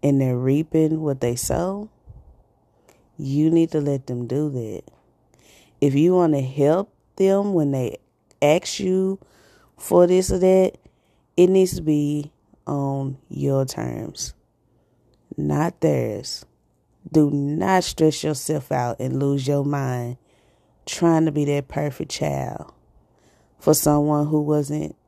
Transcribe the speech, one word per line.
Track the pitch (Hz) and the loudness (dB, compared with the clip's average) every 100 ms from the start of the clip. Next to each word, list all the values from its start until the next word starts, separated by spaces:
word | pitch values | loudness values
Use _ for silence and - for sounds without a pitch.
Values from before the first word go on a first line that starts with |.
and | 147 139 | 2 2
they're | 131 123 | 2 0
reaping | 131 143 160 160 156 156 | 0 0 0 0 2 0
what | 156 135 | -2 -2
they | 123 120 | -2 -4
sow, | - - 180 196 214 _ - - - _ _ _ _ _ _ _ _ - | -4 -2 -4 -6 -12 _ -20 -20 -20 _ _ _ _ _ _ _ _ -12
you | 139 143 156 | -4 0 4
need | 165 165 | 4 2
to | 156 | 0
let | 143 139 131 | 0 -2 -4
them | 123 117 | -8 -4
do | 131 151 | -4 -4
that. | 131 110 95 - _ _ _ _ _ _ _ _ _ | -6 -8 -10 -14 _ _ _ _ _ _ _ _ _
If | 143 139 | 0 4
you | 170 | 4
wanna | 180 170 143 | 4 2 2
help | 131 139 143 170 208 _ _ - | -2 0 2 2 -2 _ _ 0
them | 190 196 202 | 2 2 2
when | 180 143 | 0 0
they | 135 123 - _ _ _ _ | 0 -4 -8 _ _ _ _
ask | 147 151 - - | 2 2 0 -6
you | 190 185 190 190 _ _ _ _ _ _ | -2 0 0 -4 _ _ _ _ _ _
for | - 175 175 | 0 4 6
this | 185 185 | 4 2
or | 190 | 2
that, | 185 190 185 - - _ _ _ _ - | 4 6 4 -2 -20 _ _ _ _ 4
it | 180 | 6
needs | 190 185 180 | 6 4 0
to | |
be | 156 151 147 147 147 _ _ _ - | 0 0 0 -4 -6 _ _ _ -6
on | 143 139 139 135 135 _ | -4 -2 -4 -6 -10 _
your | 135 139 135 131 | -6 0 0 -2
terms, | - 60 110 107 - - - _ _ _ _ _ _ _ _ _ - | -4 -8 -8 -10 -10 -12 -14 _ _ _ _ _ _ _ _ _ -6
not | 147 147 165 - | -2 -2 -2 0
theirs. | 156 139 117 101 - - - _ _ _ _ _ - | 0 0 -2 -6 -10 -14 -14 _ _ _ _ _ 0
Do | 156 147 | 2 2
not | 143 143 156 185 185 | 0 -2 -2 0 0
stress | 175 - 156 147 | 0 0 0 2
yourself | 156 143 - 151 131 | -4 -6 -4 -6 -4
out | 135 120 - | -4 -2 -4
and | 131 131 | -4 -2
lose | 139 139 131 | 0 0 0
your | 143 | -2
mind | 143 143 131 123 120 127 _ _ _ _ _ _ - | -2 -4 -4 -4 -6 -10 _ _ _ _ _ _ -14
trying | - 170 160 160 | 0 2 2 2
to | |
be | 147 143 | 0 -2
that | 143 139 | -2 -4
perfect | - 147 135 - | -6 -6 -6 -10
child | - 151 67 - - - _ _ _ _ _ _ _ _ _ | -6 -4 -4 -6 -10 -16 _ _ _ _ _ _ _ _ _
for | - | 0
someone | 151 - 147 147 147 147 | 2 2 2 2 0 0
who | 156 | 0
wasn't | 147 151 143 151 151 - | 0 -2 -2 -6 -6 -12